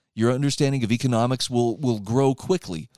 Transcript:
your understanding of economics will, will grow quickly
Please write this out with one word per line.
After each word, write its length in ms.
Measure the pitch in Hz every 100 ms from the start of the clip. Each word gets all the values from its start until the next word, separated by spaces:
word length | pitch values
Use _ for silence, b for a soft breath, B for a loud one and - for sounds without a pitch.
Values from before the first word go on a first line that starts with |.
| _
your 180 | - 117
understanding 500 | 127 143 - 139 135
of 80 | 110
economics 580 | 120 131 113 120 127 -
will, 260 | 123 120 110
will 220 | 127 110
grow 360 | 98 123 135
quickly 540 | 131 - 185 - 82 -